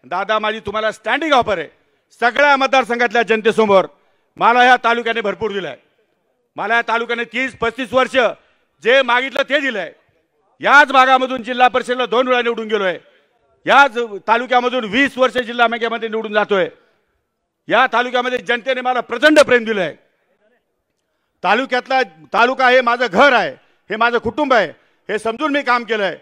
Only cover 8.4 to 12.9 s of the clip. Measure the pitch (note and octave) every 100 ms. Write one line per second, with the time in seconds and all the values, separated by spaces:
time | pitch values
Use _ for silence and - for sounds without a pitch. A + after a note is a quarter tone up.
8.4 | _ _ _ _ F#3 C4+ B3+ A#3+ C4 B3+
9.4 | C4+ C#4+ C4+ G#3+ D#3+ - _ _ _ _
10.4 | _ _ F3+ C#4 D4 C4+ B3+ C4 C4 B3+
11.4 | A3 B3 B3 B3+ B3 B3 A#3+ A3+ B3+ B3
12.4 | A#3+ A#3 A3 G#3+ F#3+